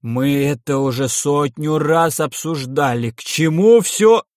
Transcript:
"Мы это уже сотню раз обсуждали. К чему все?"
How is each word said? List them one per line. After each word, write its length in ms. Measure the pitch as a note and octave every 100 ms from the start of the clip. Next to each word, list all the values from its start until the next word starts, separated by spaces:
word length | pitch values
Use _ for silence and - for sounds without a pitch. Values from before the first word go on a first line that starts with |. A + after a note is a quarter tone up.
"Мы 400 | A#2+ A#2+ C#3 C#3+
это 360 | C#3 C3+ - C#3
уже 300 | C#3 A#2+ C3
сотню 680 | - D3 D3 C#3+ B2 D3+ D#3
раз 400 | D3+ D#3+ E3 -
обсуждали. 920 | D3+ - D#3 D#3+ B2+ C3+ C#3+ A#2+ A#2
К 120 | A#2
чему 580 | - - D#3+ D#3+ G#3 A#3
все?" 440 | F#3 - G#3+ A3+ -